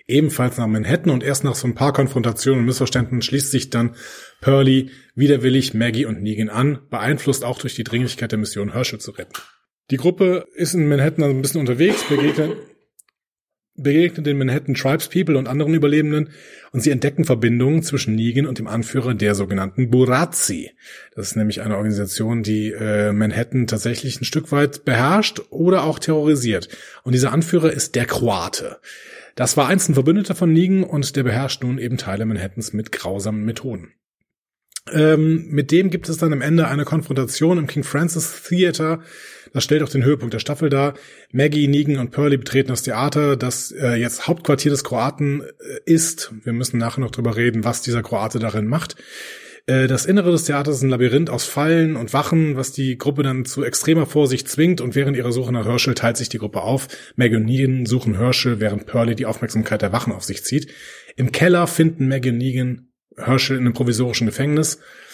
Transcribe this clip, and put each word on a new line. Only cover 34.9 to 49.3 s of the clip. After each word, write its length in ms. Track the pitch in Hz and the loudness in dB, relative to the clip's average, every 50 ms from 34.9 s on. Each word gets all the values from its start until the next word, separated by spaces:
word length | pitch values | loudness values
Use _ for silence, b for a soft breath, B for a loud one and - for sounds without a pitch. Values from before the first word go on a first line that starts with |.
Ähm, 560 | - 156 151 156 160 156 156 160 160 160 165 - | 2 4 4 6 6 4 4 2 2 0 -2 -2
mit 220 | 147 147 139 - | -2 -2 0 4
dem 200 | - 175 196 185 | 2 4 4 2
gibt 180 | 170 185 - 160 | 0 -2 -4 -6
es 80 | 160 | -4
dann 160 | - 170 160 151 | -2 0 0 0
am 80 | 139 | 0
Ende 260 | 123 151 165 165 156 | 0 2 2 2 2
eine 180 | 139 135 147 143 | 2 0 -2 -2
Konfrontation 760 | - 160 160 - - 139 135 131 117 - - 156 165 180 175 | 0 -2 -2 -2 -2 -2 -2 -2 -2 -2 0 2 2 2 2
im 80 | 151 | 0
King 160 | - - 151 135 | -2 -4 -4 -4
Francis 600 | - - 147 170 165 170 165 - - - - - | -2 0 0 0 0 0 -2 -4 -6 -8 -14 -6
Theater. 580 | - 175 175 185 175 165 - 160 160 160 160 B B B B B B B B B B - | -2 2 2 2 2 2 0 -2 -2 -2 -4 B B B B B B B B B B -6
Das 100 | 131 - | -4 0
stellt 200 | - 147 156 147 | 2 2 2 2
auch 60 | - | 0
den 140 | - 135 120 | 0 2 4
Höhepunkt 300 | 139 147 127 123 117 117 | 4 2 2 -2 -6 -6
der 60 | 110 | -6
Staffel 300 | - - 147 - 160 147 | -6 -6 -4 -2 0 2
dar. 260 | 139 139 139 143 139 B B B B B B B | 2 2 2 0 -2 B B B B B B B
Maggie, 360 | - 123 143 151 147 151 147 | 0 2 2 4 4 2 2
Negan 300 | 139 139 147 147 147 143 | 4 4 2 2 2 0
und 140 | 131 123 - | 0 -2 -4
Pearlie 280 | - 139 143 147 139 131 | -2 0 2 2 2 2
betreten 300 | 117 - - 135 135 - | 0 0 0 2 2 2
das 120 | 123 - | -2 -4
Theater, 540 | - 131 110 113 135 143 - 151 147 143 139 | -4 -4 -2 0 -2 0 2 2 2 2 2
das, 360 | 120 131 127 123 - - - | 0 0 -4 -4 -6 -8 -10
äh, 240 | - - 135 120 120 | -8 -2 -2 0 0
jetzt 320 | 113 120 120 117 - - | 0 -2 -2 -4 -6 -2
Hauptquartier 440 | - 160 - - - 143 135 - 147 | -2 -2 -2 2 0 0 2 2 0
des 120 | 143 135 - | 0 0 -2
Kroaten, 580 | - 127 117 117 - - - 147 143 139 147 | -4 -2 -2 -2 -2 -2 -2 -2 -2 -2 -4
äh, 40 | - - - _ - - - - - | -6 -12 -18 _ -14 -12 -12 -10 2
ist. 480 | - 165 160 - - - - - - 113 107 - | 2 4 4 4 0 -4 -8 -12 -12 -12 -10 -6
Wir 100 | 123 117 | -4 -4
müssen 260 | 120 127 - - 117 | -2 -2 -2 -2 -2
nachher 220 | 113 117 - 139 | -2 -2 -4 -4
noch 100 | 131 110 | -4 -4
drüber 240 | - - 117 120 107 | -4 -2 -2 -2 0
reden, 280 | 117 120 120 113 113 107 | 2 0 2 2 0 -2
was 200 | 120 120 - - | -2 -4 -4 -4
dieser 180 | 123 120 120 | -4 -4 -4
Kroate 380 | 101 - - 98 104 - - 117 | -4 -2 -4 -4 -2 -2 -4 -4
darin 260 | 113 110 104 110 104 | -4 -2 -2 -2 -2
macht. 300 | 110 135 165 160 - - B B B B B B B | 0 -2 -2 -4 -6 -12 B B B B B B B